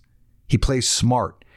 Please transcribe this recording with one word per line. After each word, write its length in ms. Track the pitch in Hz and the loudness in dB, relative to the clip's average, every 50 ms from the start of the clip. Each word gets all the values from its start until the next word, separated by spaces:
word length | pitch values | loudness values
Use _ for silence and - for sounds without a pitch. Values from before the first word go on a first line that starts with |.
| _ _ _ _ _ _ _ _ _ | _ _ _ _ _ _ _ _ _
He 120 | - - 110 | -2 0 0
plays 280 | - - 135 127 - | 2 0 0 0 -2
smart. 560 | - - - - 120 123 123 101 - - _ _ _ _ | -2 -2 0 0 2 2 0 0 -4 -6 _ _ _ _